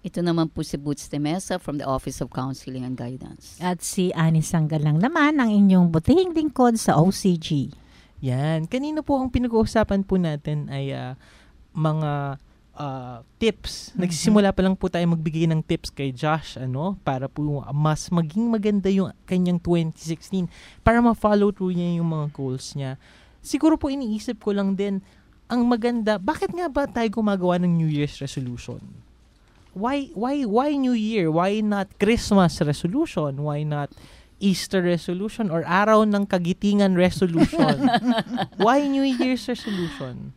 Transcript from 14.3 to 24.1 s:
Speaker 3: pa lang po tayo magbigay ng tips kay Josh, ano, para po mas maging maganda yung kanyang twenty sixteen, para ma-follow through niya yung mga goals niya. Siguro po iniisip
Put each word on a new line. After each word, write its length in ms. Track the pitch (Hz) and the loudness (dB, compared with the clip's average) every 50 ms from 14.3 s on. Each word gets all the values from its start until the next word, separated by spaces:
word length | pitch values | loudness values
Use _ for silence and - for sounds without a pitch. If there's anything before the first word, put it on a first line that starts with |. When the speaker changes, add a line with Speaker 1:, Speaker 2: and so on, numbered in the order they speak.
| 214 214 202 196 190 | 6 6 6 6 4
Speaker 3:
pa 80 | - | 4
lang 160 | 185 185 190 | 2 2 2
po 160 | - - 180 - | 0 -2 -2 0
tayo 160 | 170 175 170 | 2 2 2
magbigay 400 | 170 165 156 170 151 165 170 165 | 2 2 0 -2 0 2 2 2
ng 160 | 160 160 151 | 2 0 0
tips 240 | - 170 160 - - | 0 -4 -4 -4 -10
kay 240 | - - 139 139 131 | -8 -6 -6 -6 -4
Josh, 400 | 120 156 151 156 156 - - - 113 | -2 0 0 0 0 -4 -10 -12 -8
ano, 400 | 131 127 127 135 156 190 196 190 | -6 -4 -4 -2 -4 -4 -4 -4
para 240 | - 147 135 131 135 | -4 -4 -4 -2 -4
po 400 | 135 _ 151 151 147 147 139 - - 135 | -6 _ -4 -2 -2 -2 -4 -6 -6 -2
mas 320 | 147 151 156 156 147 - - 180 | 0 2 2 0 0 -2 -2 -2
maging 320 | 170 165 151 147 208 233 | -2 -2 0 -2 -2 0
maganda 480 | 233 226 220 196 214 208 202 180 190 196 | 0 0 0 0 0 0 2 0 2 0
yung 160 | 190 185 139 - _ _ | 0 0 -2 -6 _ _
kanyang 320 | - 185 180 180 175 175 | -4 -2 0 2 2 0
twenty 480 | 170 - 175 175 170 165 160 - - - | 0 0 0 0 0 0 -2 -6 -10 -8
sixteen, 400 | 160 165 - - - 196 190 180 165 - - - - - - _ | -8 -8 -8 -8 -6 -4 -4 -4 -6 -8 -16 -20 -20 -20 -2 _
para 160 | 226 226 233 | 2 4 4
ma-follow 480 | 240 233 220 - - 208 208 208 202 208 | 4 4 2 2 2 2 4 4 2 2
through 240 | 202 - 190 185 180 | 0 -2 -4 -4 -2
niya 240 | 175 175 175 175 | -2 -2 -2 -2
yung 160 | 170 170 165 160 | -2 -2 -2 -2
mga 160 | 156 147 147 | -2 -4 -6
goals 480 | 143 - 139 131 127 135 - - - | -6 -8 -6 -6 -6 -8 -10 -10 -10
niya. 240 | 147 135 131 131 - _ - - - - _ _ _ | -8 -8 -8 -10 -12 _ -20 -20 -20 -20 _ _ _
Siguro 320 | - - - 269 285 320 320 | -8 -4 -2 2 4 4 4
po 160 | - - 285 | 4 0 -4
iniisip 480 | 269 277 262 214 | -4 -4 -4 -4